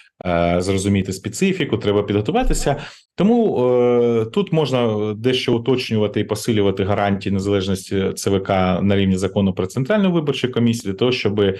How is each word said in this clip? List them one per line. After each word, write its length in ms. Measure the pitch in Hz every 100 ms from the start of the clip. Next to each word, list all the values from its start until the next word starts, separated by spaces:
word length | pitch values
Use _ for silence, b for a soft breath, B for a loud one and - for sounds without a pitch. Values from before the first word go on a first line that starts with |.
| B _ 92
е, 300 | 85 85 90
зрозуміти 540 | 92 98 101 98 92
специфіку, 640 | - 120 - 190 185 139 110
треба 260 | 104 101
підготуватися. 720 | 98 104 110 233 254 - 151 139 B B _ -
Тому, 500 | 202 240 202 107 123
е, 600 | 123 123 120 120 117 110
тут 280 | 202 196
можна 600 | 160 143 127 117 107 107
дещо 440 | 104 127 127 - 117
уточнювати 640 | 127 127 - 110 104 107
і 40 |
посилювати 600 | 101 104 - 104 101 98
гарантії 500 | 98 101 101 98 98
незалежності 800 | 95 101 98 95 92 - 98 95 -
Ц 140 | 101
В 140 | 98
К 360 | 98 95 92 90
на 140 | 98 98
рівні 220 | 95 92
закону 360 | 95 101 98
про 140 | 92 92
Центральну 440 | 123 135 214 190
виборчу 400 | 170 147 131 123
комісію, 400 | 117 117 117 98
для 60 | 95
того, 120 | 123
щоб 300 | 120 104 101 98